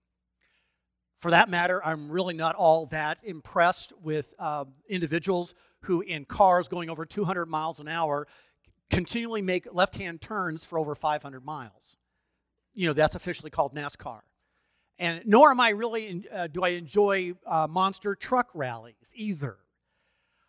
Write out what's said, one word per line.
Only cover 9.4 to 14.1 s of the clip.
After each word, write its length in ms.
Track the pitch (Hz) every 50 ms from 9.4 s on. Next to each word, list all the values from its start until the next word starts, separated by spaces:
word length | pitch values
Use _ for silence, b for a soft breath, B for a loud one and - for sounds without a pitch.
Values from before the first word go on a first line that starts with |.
make 320 | 196 185 180 180 - -
left-hand 480 | - 175 190 196 - - 196 175 170 156
turns 440 | - - 220 202 185 170 156 160 -
for 160 | - 170 160
over 160 | 156 147 147
five 260 | - - 156 151 147
hundred 220 | - 139 135 131 127
miles. 520 | 143 156 143 123 107 95 _ _ - - _ _ _ _ _ _ _ _ _ _ _ _ _ _ _ _
You 140 | 208 180 160
know, 40 |
that's 220 | 143 139 156 151 -
officially 360 | 175 - 180 165 - - 156
called 220 | - - 147 139
nascar. 500 | 113 151 147 143 - - - 139